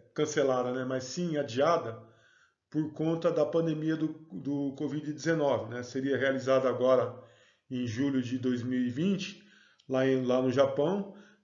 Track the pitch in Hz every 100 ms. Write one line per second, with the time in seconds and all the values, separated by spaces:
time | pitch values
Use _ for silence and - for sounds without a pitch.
0 | - - 151 151 135 127 123 127 127 131
1 | - - 175 147 127 117 151 170 113 110
2 | - _ _ _ _ _ _ 151 151 -
3 | 160 165 170 156 147 165 165 156 156 160
4 | 160 156 - 185 131 143 139 135 147 147
5 | 151 143 147 160 143 117 107 120 123 135
6 | 131 131 135 131 123 131 123 117 127 131
7 | 104 - - - _ _ _ 127 123 107
8 | 143 135 117 123 127 123 120 127 123 117
9 | 180 185 - - - - _ _ - 131
10 | 135 131 127 127 131 123 135 - 151 196
11 | 202 - - _